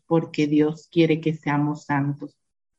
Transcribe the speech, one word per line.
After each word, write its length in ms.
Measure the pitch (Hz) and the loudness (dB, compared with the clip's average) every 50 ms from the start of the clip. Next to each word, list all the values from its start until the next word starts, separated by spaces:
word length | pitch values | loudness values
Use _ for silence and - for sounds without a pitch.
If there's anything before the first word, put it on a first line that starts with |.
| _ | _
porque 400 | - 165 165 160 - - 156 151 | 0 0 0 0 -2 -2 -2 0
Dios 400 | 147 151 151 151 151 156 - - _ | 2 2 2 2 2 -2 -6 -10 _
quiere 260 | - 170 160 156 156 160 | 0 2 2 2 2 0
que 120 | 160 156 | -2 -2
seamos 540 | 156 - - 147 147 147 147 147 151 - - | -4 -4 -4 -2 0 0 0 -2 -4 -6 -6
santos. 500 | - 143 147 143 143 143 - - - _ _ _ _ _ _ _ _ _ | -4 -2 -2 -2 -2 -4 -6 -10 -18 _ _ _ _ _ _ _ _ _